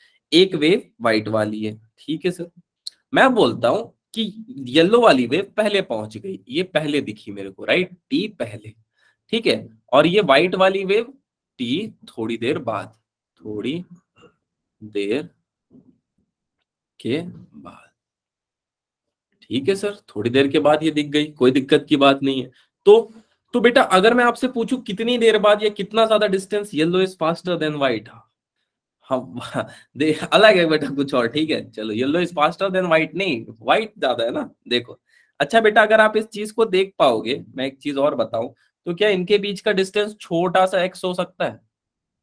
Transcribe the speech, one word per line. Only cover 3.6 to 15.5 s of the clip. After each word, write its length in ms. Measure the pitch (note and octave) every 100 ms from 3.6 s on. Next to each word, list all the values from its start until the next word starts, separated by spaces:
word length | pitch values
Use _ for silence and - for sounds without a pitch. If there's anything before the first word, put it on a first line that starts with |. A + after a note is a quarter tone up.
| A#2
हूं 160 | F#3+ A#3 _ _
कि 320 | A3 A3 - - C3+ B2
येलो 320 | D3 F3 A#3+
वाली 240 | A3 C3+ A#2+
वेव 240 | D#3+ G3 -
पहले 240 | G#3+ G3+
पहुंच 360 | - A2 G#2+ G#2+
गई, 220 | G2 F#2+ _
ये 140 | C#3+
पहले 380 | F#3 D3+ D3+ D3
दिखी 300 | G#2+ G#2 G#2+
मेरे 180 | G2 G2
को, 160 | F#2+ G#2
राइट, 320 | D#3+ F3+ - _
टी 180 | D3 G#3+ -
पहले, 340 | A2+ A#2+ A2 _ _ _ _ _ _
ठीक 140 | A3+ F#3
है, 220 | A2 - _ _
और 140 | C3+ E3
ये 140 | G3+
व्हाइट 340 | D3+ C#3 F3+ F#3
वाली 300 | F#3+ G3 F#3
वेव 280 | G#3 A#3+ - _ _ _ _
टी 340 | A#2+ D#3 A2+ - -
थोड़ी 300 | - A2+ A2+
देर 200 | A#2 E3
बाद, 340 | A#2+ G2+ F2+ _ _ _ _ _
थोड़ी 440 | G#2+ G#2+ A#2+ E3+ F3+ F3 _ _ - _ _ _ _ _
देर 480 | G#2+ G2+ G2+ C3 E3+ _ _